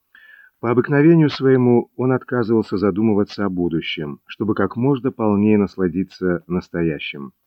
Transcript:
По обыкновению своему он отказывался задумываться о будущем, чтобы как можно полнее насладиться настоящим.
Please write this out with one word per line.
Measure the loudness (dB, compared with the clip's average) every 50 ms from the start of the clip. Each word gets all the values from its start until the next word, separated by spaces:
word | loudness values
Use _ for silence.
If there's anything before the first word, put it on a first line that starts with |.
| _ _ _ -20 -20 -20 -20 -20 _ _ _ _
По | -4 0
обыкновению | 0 0 0 2 2 4 6 6 6 6 4 2
своему | 0 0 2 2 4 4 4 4 4 4 2 -2 _ -4
он | -2 0 0
отказывался | -2 -2 -4 -4 -4 -2 0 0 0 0 -2 -2 0
задумываться | 0 0 0 0 0 0 2 0 -2 -2 -4 -6 -4
о | -4
будущем, | -2 -2 -2 -2 -2 -4 -4 -6 -8 -8 -8 -10 -10 -12 _ -20
чтобы | -10 -6 -4 -4 0
как | 0 -2 -2 -2 -2
можно | -2 0 -2 0 -2 -6
полнее | -6 -2 -2 0 0 2 2 2 2 2
насладиться | 2 -2 -2 -4 -4 -2 -2 -4 -6 -6 -8 -6 -4 -4 -4 -4 -6 -6
настоящим. | -6 -6 -6 -6 -6 -4 -2 -2 -4 -6 -8 -12 -12 -14 -16 -16 -18 _ _